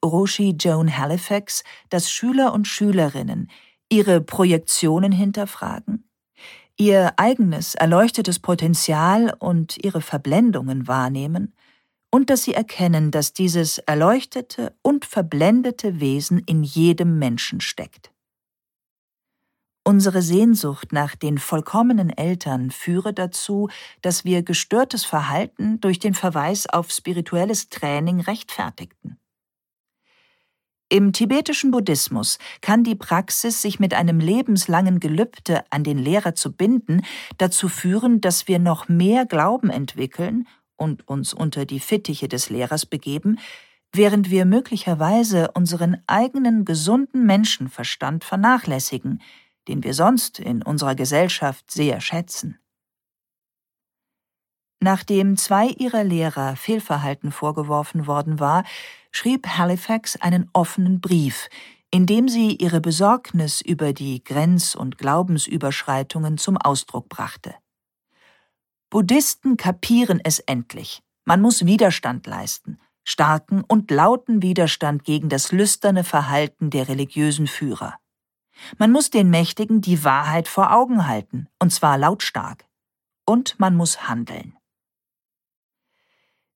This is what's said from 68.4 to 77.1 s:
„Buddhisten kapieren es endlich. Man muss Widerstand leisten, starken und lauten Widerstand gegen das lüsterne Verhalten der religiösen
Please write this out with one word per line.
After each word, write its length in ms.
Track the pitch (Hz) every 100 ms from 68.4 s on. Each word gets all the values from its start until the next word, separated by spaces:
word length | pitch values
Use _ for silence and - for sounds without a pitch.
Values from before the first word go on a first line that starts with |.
| _ _ _ _ _
„Buddhisten 640 | 208 185 269 - - 269 233
kapieren 640 | 180 175 - 233 233 170
es 140 | 160 -
endlich. 600 | - 127 - 113 113 - _ _
Man 180 | - 180
muss 240 | 226 220 175
Widerstand 640 | 208 196 - 123 127 -
leisten, 500 | 95 104 - - 156 _ _
starken 600 | - - 151 156 - 196
und 260 | - 220 208
lauten 540 | 147 180 247 - 214
Widerstand 600 | 180 180 160 - 147 147
gegen 260 | - 151 151
das 220 | 135 -
lüsterne 520 | 185 208 - 202 185
Verhalten 640 | 175 151 135 143 147 - 151
der 180 | 139 131
religiösen 580 | 135 139